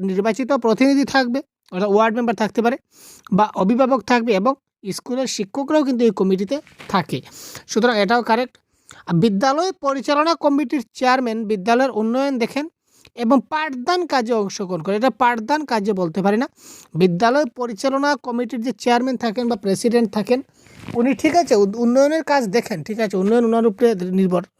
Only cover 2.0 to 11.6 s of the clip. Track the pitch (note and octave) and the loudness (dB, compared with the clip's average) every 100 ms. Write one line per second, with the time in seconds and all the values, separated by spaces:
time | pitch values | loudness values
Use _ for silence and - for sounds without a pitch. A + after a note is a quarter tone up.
2 | A3+ A3+ A#3+ G3+ G#3 - A3+ C4 _ _ | 2 2 -2 -2 -2 0 0 -2 _ _
3 | - - - F#3+ G#3+ - F#3+ A#3+ C4 C4 | -20 -20 -2 0 2 0 0 2 2 0
4 | - B3 A#3 F#3+ A3+ C#4 _ _ G3 E3+ | 2 0 2 0 0 -2 _ _ -10 -10
5 | - B3+ B3 - G3 C4+ C#4 D#4 C#4 A#3+ | -6 -4 -4 -6 -6 -6 0 0 0 2
6 | A#3 F#3+ F#3+ F#3+ G3+ C#4+ - - - F#3+ | 2 2 0 0 -2 -6 -8 -20 -4 -4
7 | - C3+ - - - - - - B3 G#3+ | -2 -6 -10 -18 -20 -20 -6 0 2 2
8 | G3 A#3+ A3+ A3+ B3+ _ _ _ _ - | 2 0 2 -2 -2 _ _ _ _ -18
9 | - E3+ A3+ G3 C4+ D4 F#4 F#4 C#4 C4+ | -2 2 2 2 0 0 -2 -4 -4 -4
10 | A#3+ C#4+ D#4+ E4 D4 C#4+ C4+ D4+ - - | -2 0 0 0 0 0 0 -4 -6 -2
11 | B3+ C4 A#3+ A3 G#3 G#3+ | 0 2 0 -4 -4 -2